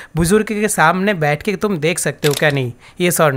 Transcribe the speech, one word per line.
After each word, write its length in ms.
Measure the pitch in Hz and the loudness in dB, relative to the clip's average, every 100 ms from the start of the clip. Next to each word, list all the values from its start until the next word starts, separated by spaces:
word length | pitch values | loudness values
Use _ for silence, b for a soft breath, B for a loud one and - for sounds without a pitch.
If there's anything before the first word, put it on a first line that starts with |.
| B 160 | B -4
बुजुर्ग 300 | 170 214 214 | 2 2 2
के 220 | 208 214 | -2 -2
सामने 320 | - 160 185 | 2 2 2
बैठ 420 | 202 185 147 151 | 0 0 -2 -2
के 140 | - 190 | -4 -4
तुम 200 | 208 175 | -2 -2
देख 220 | 160 175 | -2 -2
सकते 300 | 160 - 147 | -4 -2 -2
हो 60 | |
क्या? 160 | 143 156 | 2 0
नहीं, 220 | 143 123 - b - | 0 -4 -8 b -4
yes 200 | 175 170 | -2 2
or 140 | 156 | 2